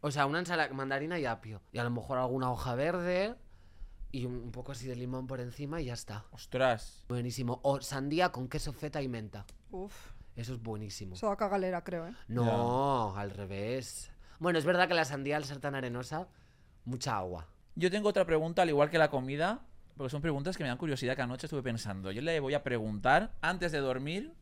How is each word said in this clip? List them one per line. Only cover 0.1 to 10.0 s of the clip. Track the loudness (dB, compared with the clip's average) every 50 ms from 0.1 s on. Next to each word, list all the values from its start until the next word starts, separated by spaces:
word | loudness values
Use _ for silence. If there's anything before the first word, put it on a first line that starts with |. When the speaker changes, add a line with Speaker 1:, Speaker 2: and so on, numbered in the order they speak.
Speaker 1:
sea, | 2 2 2
una | 4 4 0
ensalada, | 0 0 2 2 2 2 0
mandarina | -4 -2 0 0 0 0 -2 -2 0
y | 0
apio. | 0 -2 -2 -6 -12 -12 -12 -14 -8 -4
Y | -2
a | 0
lo | 0
mejor | 0 -2 -2 -2 0 0
alguna | 2 2 0 0 0 0
hoja | 0 0 -2 -2 0
verde | 2 2 2 2 0 0 2 2 2 2 0 -2 -6 -14 -20 -20 -20 -20 -20 -14 -12 -12 -12 -10 -10 -10 -6
y | -4 -4 -4
un, | -2 -4
un | -6 -6 -8
poco | -10 -10 -8 -8 -10
así | -8 -6 -6
de | -6
limón | -6 -4 -4 -4 -4 -4 -6
por | -6 -6
encima | -6 -8 -8 -8 -6 -6 -4 -4
y | -4
ya | -4 -4
está. | -6 -8 -8 -10 -10 -10 -12 -16
Speaker 2:
Ostras. | -18 -14 -4 2 4 6 6 6 4 0 -10 -14 -16 -8 -4
Speaker 1:
Buenísimo. | -2 -2 -2 -2 -2 -2 0 -2 -2 2 2
O | 2 2 2
sandía | 0 -4 -4 -2 -2 0 4 4 4 4
con | 2 0 -6 -4
queso | -4 -4 -4 -4 -6
feta | -6 -8 -4 -4 -2
y | -2 -2
menta. | -4 -4 -6 -8 -10 -12 -12 -12 -16 -20 -18 -12
Speaker 3:
Uf. | -10 -8 -8 -8 -10 -14